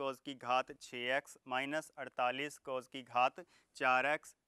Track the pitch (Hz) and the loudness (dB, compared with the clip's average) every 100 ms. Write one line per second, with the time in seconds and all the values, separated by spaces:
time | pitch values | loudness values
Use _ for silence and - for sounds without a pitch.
0 | 139 127 - 131 120 127 127 139 - 123 | -6 -6 -10 -8 0 2 0 -6 -12 -6
1 | 123 135 - - 135 127 139 151 151 - | 0 0 -2 -12 -4 -4 -2 -4 -6 -10
2 | 127 - 123 131 147 - - 131 120 135 | -8 -2 0 0 -6 -8 -8 -6 -6 -12
3 | 123 123 127 - 170 _ _ - 131 127 | -4 2 2 2 -14 _ _ 0 4 4
4 | 135 156 - - | 4 0 -4 -20